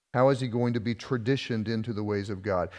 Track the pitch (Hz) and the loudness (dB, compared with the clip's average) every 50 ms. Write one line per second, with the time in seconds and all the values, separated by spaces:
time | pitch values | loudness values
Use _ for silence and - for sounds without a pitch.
0 | _ _ - 123 127 139 139 123 131 120 107 120 120 120 117 120 98 120 113 - | _ _ 2 4 6 6 4 4 0 -2 0 0 0 2 0 0 -2 -2 -4 -4
1 | - - 135 120 107 123 139 135 - - 123 110 104 113 113 110 110 120 107 101 | -4 -4 -4 -2 2 2 0 0 0 -2 -2 -2 -2 -2 -2 -2 -2 -4 -4 -4
2 | 107 104 104 101 98 104 101 92 95 104 95 90 85 85 - | -2 0 0 -2 -2 -4 -6 -4 -2 0 0 0 0 -2 -4